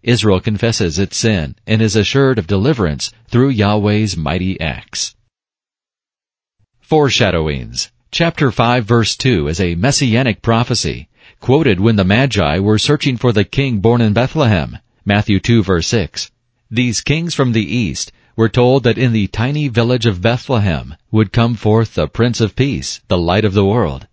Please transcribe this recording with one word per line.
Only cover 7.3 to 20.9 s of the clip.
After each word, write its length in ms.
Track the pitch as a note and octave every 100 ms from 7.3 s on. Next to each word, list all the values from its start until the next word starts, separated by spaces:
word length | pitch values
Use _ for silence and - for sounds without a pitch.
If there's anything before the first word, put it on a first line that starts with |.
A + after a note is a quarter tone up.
| E2+ D#2 C#2 A#1 A#1+ - _ _
Chapter 400 | - E3 - C#3
five, 360 | G#2 A#2+ B2 G#2
verse 320 | A#2 G#2+ -
two 300 | C3+ G#2 C#2+
is 120 | E2
a 140 | F2+
messianic 680 | E2+ A#2+ C#3+ C3+ A2+ C3+ G2+
prophecy, 680 | - A2+ A#2+ A#2 D#2 A#1+ - _ - _
quoted 380 | - C#3 D3+ F2+
when 180 | G#2+ G#2+
the 100 | F#2
Magi 520 | G#2+ C3+ G#2+ D#2 E2
were 200 | G2+ G#2+
searching 400 | - D3 D3 B2
for 140 | B2+
the 120 | G#2
king 360 | G2 - C#3 A2
born 200 | G#2+ A#2+
in 140 | A2
Bethlehem, 640 | G#2 C3 D#3+ B2+ G2 B1 - _ _
Matthew 340 | - G2+ G#2+ G2
two, 220 | - A#2
verse 240 | F#2+ F2 E2
six. 440 | A#2 E2+ - - _ _ _ _
These 320 | A2 B2 G#2+
kings 320 | - D3+ E3+
from 180 | - B2+
the 240 | A2+ E2+ A#2
east 340 | G2 C2 - _ _
were 140 | - A2+
told 360 | - B2 C3+
that 120 | A#2 G#2+
in 160 | B2+
the 140 | A2 F#2+
tiny 420 | G2+ A#2+ D3+ C#3+
village 380 | A2+ A#2 B2 A2+
of 160 | F2+
Bethlehem 720 | G#2+ B2 - B2 G2+ D2+ A#1+